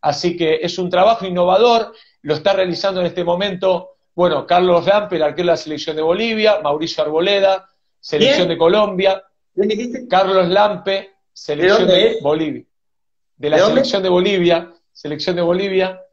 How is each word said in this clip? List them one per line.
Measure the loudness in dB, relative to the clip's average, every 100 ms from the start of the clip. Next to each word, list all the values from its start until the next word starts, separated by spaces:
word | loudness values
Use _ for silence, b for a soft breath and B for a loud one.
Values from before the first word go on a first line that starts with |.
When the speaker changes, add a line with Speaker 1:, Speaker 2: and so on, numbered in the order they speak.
Speaker 1:
Así | -4 -2 -4 -2
que | -2 -2
es | -4 -6
un | -4
trabajo | 2 2 2 -2
innovador, | -2 2 4 4 2 -2 b b b
lo | -4
está | -2 0
realizando | 0 -2 -2 -4 -2
en | -4
este | -4
momento, | -4 -2 -2 -2 -2 -2 -6 _ _ -2
bueno, | 0 0 0
Carlos | 2 4 2 4
Lampe, | 2 2 -2
el |
arquero | -2 0 0
de |
la | 0
selección | -2 -10 -8 -4
de |
Bolivia, | -2 0 -2 0 0 0
Mauricio | -2 -4 -4 -4
Arboleda, | -2 0 0 2 2 0 _ _ _ _
selección | -6 0 2 2 0
Speaker 2:
¿Quién? |
Speaker 1:
de | 2
Colombia, | 2 2 0 0 0 0 -6 _ _
Speaker 2:
¿Quién | -4 -2
dijiste? | -2 -6 -10 -2
Speaker 1:
Carlos | 0 2 2 2
Lampe, | 2 2 0 -4 -6 -6 _ _
selección | -20 -8 -2 2 4
Speaker 2:
¿De | 4
dónde | 4
Speaker 1:
de | 2 0
Speaker 2:
es? |
Speaker 1:
Bolivia, | -2 -2 -2 -6 -14 _ _ _ _ _ _ _
de | -2
la | 2
Speaker 2:
¿De |
dónde? | 4 2
Speaker 1:
selección | 0 -2
de | 0
Bolivia, | 2 2 2 2 2 -2 _ _
selección | -16 -10 -8 -4 -2
de |
Bolivia | 0 0 0 -2 -2 -6 -18